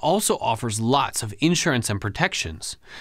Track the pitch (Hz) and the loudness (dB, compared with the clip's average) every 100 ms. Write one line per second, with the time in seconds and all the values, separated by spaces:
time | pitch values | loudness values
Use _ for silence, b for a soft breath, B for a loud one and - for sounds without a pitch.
0 | 151 196 - 214 120 110 117 107 113 139 | 0 2 2 0 0 0 -2 0 2 4
1 | 127 - 110 - 160 175 170 127 113 101 | 2 -2 -6 0 2 2 2 2 0 -2
2 | 104 95 185 - 85 80 - - B B | -2 0 -2 -2 -6 -8 -12 -12 B B